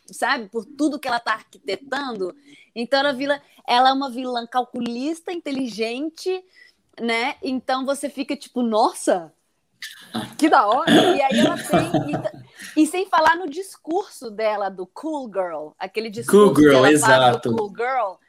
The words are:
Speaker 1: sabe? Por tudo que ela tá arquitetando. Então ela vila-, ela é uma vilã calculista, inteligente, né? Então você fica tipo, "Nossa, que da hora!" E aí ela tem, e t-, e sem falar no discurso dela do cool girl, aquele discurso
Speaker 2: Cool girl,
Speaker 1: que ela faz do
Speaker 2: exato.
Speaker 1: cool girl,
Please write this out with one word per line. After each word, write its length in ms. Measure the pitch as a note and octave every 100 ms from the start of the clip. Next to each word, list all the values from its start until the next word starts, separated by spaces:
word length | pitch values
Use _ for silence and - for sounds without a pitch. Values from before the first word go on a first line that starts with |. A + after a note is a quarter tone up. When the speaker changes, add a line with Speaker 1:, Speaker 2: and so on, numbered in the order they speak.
| _
Speaker 1:
sabe? 380 | F#3 A#3 C4+ G#3
Por 160 | A#3 G3+
tudo 320 | - D4 C#4+
que 100 | C4
ela 120 | A#3+
tá 120 | -
arquitetando. 1000 | A3 - - - - - C4 C#4 G#3+ F#3 - _ - _
Então 260 | A3 A#3 C#4
ela 120 | C#4+
vila-, 280 | B3 C#4+ C#4+ _ _ -
ela 240 | A#3+ C4
é 20 |
uma 180 | C4+ C#4
vilã 360 | A#3 B3+ A#3+ A#3
calculista, 880 | B3+ A#3+ C4 A#3 A#3+ C#4 E4 -
inteligente, 1120 | F4 D4 C4 B3+ G3 A3+ B3 D#4 D#4+ F#4 F#4 F#4 _ _ _ _ -
né? 360 | A#3 A3+ B3+ -
Então 420 | - B3+ - C4 C4+
você 240 | C#4 C#4+
fica 260 | - C#4 C#4+
tipo, 260 | - B3
"Nossa, 680 | A#3+ G#3+ C#4+ - - F#3+ D#3+ _ _ _ _ _ - - - A3+ - -
que 120 | D4+
da 180 | C#4+ G#3
hora!" 400 | B3+ E4 - F#4
E 120 | D4
aí 180 | C4+ A#3
ela 200 | A3+ -
tem, 400 | - F3 D#3 D3+
e 120 | C#4+ -
t-, 160 | - - - - - -
e 100 | D4+
sem 200 | F4+ G4
falar 280 | E4+ D#4+ E4+
no 120 | F#4
discurso 840 | D4+ G4 - - F4 G4+ - A#3+
dela 380 | G3+ A3 G#3 G3
do 180 | F#3+ F#3
cool 420 | - D#4+ D4 B3
girl, 380 | F#3+ F3+ D#3 D3+ -
aquele 320 | F#3+ G#3+ A3+
discurso 440 | G3+ - G3 G#3
Speaker 2:
Cool 20 | C#3
girl, 140 | D3
Speaker 1:
que 60 | C3+
ela 180 | C3+ D3+
faz 320 | - C3 B2+
do 80 | A#2+
Speaker 2:
exato. 180 | B2+ A2+
Speaker 1:
cool 120 | G#2 F#2+
girl, 380 | A#3+ C4 G3 -